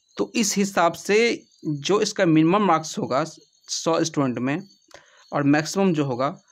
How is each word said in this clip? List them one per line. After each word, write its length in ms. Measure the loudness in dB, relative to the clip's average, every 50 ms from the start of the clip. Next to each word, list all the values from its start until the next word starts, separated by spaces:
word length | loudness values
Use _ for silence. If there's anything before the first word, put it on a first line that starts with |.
| _ _ -6
तो 160 | -6 -6 -4 -2
इस 220 | -2 0 0 0
हिसाब 360 | 0 -2 0 0 2 2 2 0
से 520 | -2 -4 0 2 2 2 2 -2 -4 -10 _ _ _ -8
जो 360 | -6 -6 -4 -2 0 0 0
इसका 260 | 0 -2 0 0 2
मिनिमम 360 | 4 4 4 4 4 4 2 2
मार्क्स 360 | 2 2 0 0 -4 -8 -8
होगा 260 | -6 -2 -2 -2 -2 -4 -8 -18 _ _ _ _ _ -10
सौ 360 | -8 -4 -2 0 0 0 0
स्टूडेंट 340 | -2 0 0 0 0 -2 -2
में 300 | -4 -4 -4 -4 -8 -12 _ _ _ _ -20 -20 _ _ _ _ _ -8 -6
और 100 | -2 2
मैक्सिमम 500 | 2 2 2 0 -2 -2 0 2 2 2
जो 120 | 0 0
होगा, 360 | -2 -2 -2 -2 -4 -4 -6 _ _